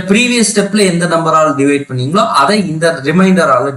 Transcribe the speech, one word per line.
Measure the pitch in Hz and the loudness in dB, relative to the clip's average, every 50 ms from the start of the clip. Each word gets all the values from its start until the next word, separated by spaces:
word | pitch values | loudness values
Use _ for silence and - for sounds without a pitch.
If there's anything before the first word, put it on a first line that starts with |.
| 180 185 | 0 0
ப்ரீவியஸ் | 202 226 247 247 240 240 220 202 - | 0 0 2 0 0 0 0 0 0
ஸ்டெப்ல | 202 196 196 196 214 202 185 170 | -2 -2 0 0 0 0 2 0
எந்த | 170 170 170 170 | 0 -2 0 -2
நம்பரால | 165 160 160 156 160 156 151 143 139 | -2 0 0 2 2 2 2 0 0
டிவைட் | 139 143 143 143 139 - | 0 0 0 0 -2 -6
பண்ணீங்களோ | 131 127 123 139 160 202 220 220 - 143 | -6 -6 -4 -2 0 0 0 0 0 0
அதை | 139 160 208 214 190 160 156 | 0 2 0 0 -2 -2 -4
இந்த | 160 165 165 165 - 131 143 | -2 -2 -2 -2 -2 -4 -2
ரிமைண்டரால | 160 180 185 190 185 175 165 151 165 156 139 139 131 | 2 2 4 4 4 2 2 2 2 0 0 -2 -6